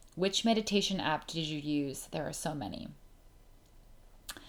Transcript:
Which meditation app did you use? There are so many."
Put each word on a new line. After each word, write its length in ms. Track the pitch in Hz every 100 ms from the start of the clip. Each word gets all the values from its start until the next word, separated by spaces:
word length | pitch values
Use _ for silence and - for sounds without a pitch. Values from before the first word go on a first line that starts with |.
| - -
Which 300 | 196 196 226
meditation 540 | 220 214 202 196 190
app 280 | 151 151 -
did 180 | 165 156
you 140 | 151
use? 480 | 147 147 139 131 -
There 160 | 160 147
are 60 |
so 220 | - 165 151
many." 320 | 98 - - - - - - - - - - - - - - - - -